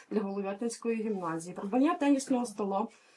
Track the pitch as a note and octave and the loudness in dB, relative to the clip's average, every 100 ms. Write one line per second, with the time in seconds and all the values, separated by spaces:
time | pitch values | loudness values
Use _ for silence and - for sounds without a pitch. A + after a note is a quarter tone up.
0 | - G3+ G3 G3 G3 G3+ A#3 - A#3 A3+ | -4 -2 0 -2 -4 -2 -4 -2 -2 -2
1 | A3 G3 E3+ E3 F3 F3+ G3+ B3+ D4 F4 | 0 -2 -2 -4 -6 -8 -2 4 4 4
2 | C#4+ C#4 - B3 A3+ G#3 G3+ G3 A#3 - | 4 4 4 0 0 -2 -2 0 -2 -6
3 | _ | _